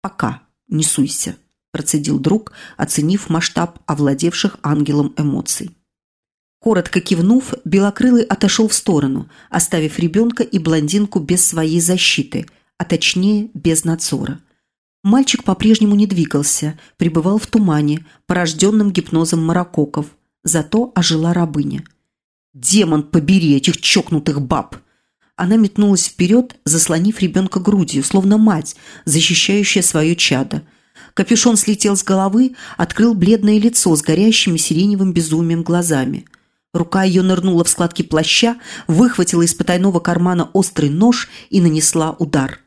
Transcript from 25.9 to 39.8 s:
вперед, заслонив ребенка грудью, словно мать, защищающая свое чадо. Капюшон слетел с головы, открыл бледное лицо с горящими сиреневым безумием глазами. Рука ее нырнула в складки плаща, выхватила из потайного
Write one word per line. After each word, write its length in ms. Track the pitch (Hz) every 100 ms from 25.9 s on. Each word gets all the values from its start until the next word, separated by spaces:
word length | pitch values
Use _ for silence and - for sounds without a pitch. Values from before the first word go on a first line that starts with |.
| 190 -
вперед, 480 | - 180 226 247 -
заслонив 560 | - 160 151 165 190 220
ребенка 380 | 180 185 190 202
грудью, 460 | 185 202 160 143
словно 320 | 135 196 190 214
мать, 400 | 220 165 - - - - -
защищающая 760 | 151 165 175 - 202 202 202
свое 320 | 170 160 156
чадо. 480 | 170 - 131 135 147 - _ _ - -
Капюшон 420 | - 196 233 247 220
слетел 400 | - 208 208 196
с 80 |
головы, 500 | - 190 190 208 254 254 - -
открыл 380 | 170 - 226
бледное 440 | 214 175 226 208 214
лицо 380 | 226 233 190 156
с 60 |
горящими 560 | - 160 214 220 - 165
сиреневым 540 | - 160 196 202 190
безумием 500 | 170 160 156 170 170
глазами. 640 | 165 175 170 147 131 139 - _ _ _ _
Рука 320 | 175 170 190
ее 180 | 190 180
нырнула 420 | 185 185 185 170
в 40 | 170
складки 340 | - 170 -
плаща, 560 | 170 156 156 - 233 240 - - -
выхватила 560 | 165 233 - 175 170
из 120 | 170
потайного 440 | - - 180